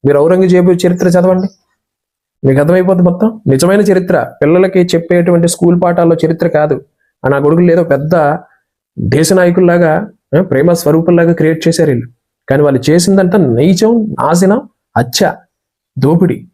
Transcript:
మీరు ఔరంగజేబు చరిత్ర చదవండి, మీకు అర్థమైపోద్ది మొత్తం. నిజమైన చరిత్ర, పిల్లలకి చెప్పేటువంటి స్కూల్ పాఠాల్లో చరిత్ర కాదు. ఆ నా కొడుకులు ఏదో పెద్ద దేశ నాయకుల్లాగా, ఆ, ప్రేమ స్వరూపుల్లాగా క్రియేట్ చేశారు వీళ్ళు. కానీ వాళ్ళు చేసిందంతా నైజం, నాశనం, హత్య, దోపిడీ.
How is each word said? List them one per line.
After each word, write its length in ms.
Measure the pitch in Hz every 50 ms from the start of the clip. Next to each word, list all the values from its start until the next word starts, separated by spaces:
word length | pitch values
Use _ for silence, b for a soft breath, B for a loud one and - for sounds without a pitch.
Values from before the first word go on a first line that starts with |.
| -
మీరు 140 | 135 143 143 147
ఔరంగజేబు 500 | 165 180 185 190 185 180 180 175 185 180 175 -
చరిత్ర 240 | 180 175 - 190 180 175
చదవండి, 340 | 180 175 185 185 185 190 196 _ _ _ _ _ _ _ _ _ _ _ _ _ _ _ _ _ _ -
మీకు 160 | 135 135 135 147
అర్థమైపోద్ది 420 | 151 175 185 185 180 190 180 180 175
మొత్తం. 200 | 170 180 220 226 220 - _
నిజమైన 360 | - 131 135 156 175 196 208 208 196
చరిత్ర, 260 | 190 185 180 180 180 151 - - - -
పిల్లలకి 400 | 147 147 165 175 185 185 - 185 180 175 -
చెప్పేటువంటి 560 | 170 170 - 175 175 170 175 175 170 170 170
స్కూల్ 300 | 170 - 175 175 175 175
పాఠాల్లో 360 | 180 175 170 175 170 170 165 165 -
చరిత్ర 240 | 160 165 165 175 170
కాదు. 280 | 160 151 151 151 147 - - _ _ _ _ _ _ _ -
ఆ 40 | 131 139
నా 60 | 139 143
కొడుకులు 260 | 143 160 165 180 175 165
ఏదో 120 | 175 170 165 170
పెద్ద 220 | 135 143 156 175 170 151 143 151 - b b b b b b b _ _ _ _
దేశ 320 | - - 104 - 147 160 - 196
నాయకుల్లాగా, 600 | 185 180 175 175 180 185 170 170 175 175 160 156 160 214 - - _ _ _ -
ఆ, 60 | 151 185 185
ప్రేమ 220 | - 135 143 175 175 170
స్వరూపుల్లాగా 520 | - 147 151 160 165 170 175 170 170 170 170 165
క్రియేట్ 200 | 156 156 160 160 -
చేశారు 240 | 165 165 - 170 147 131
వీళ్ళు. 140 | 120 113 - _ _ _ _ _ _ _ -
కానీ 140 | 131 143 147
వాళ్ళు 180 | 147 139 127 123 -
చేసిందంతా 500 | 151 175 175 196 196 196 190 180 180 214 175 131 117
నైజం, 360 | 117 143 175 196 175 220 214 233 233 214 - 143 -
నాశనం, 420 | - 143 165 175 190 190 208 254 294 - _ _ _ _ _
హత్య, 360 | - 131 127 - - 196 156 - - _ _ _ _ _ _ _ _ _ _ _
దోపిడీ. 400 | 131 127 139 160 170 185 185 - - - -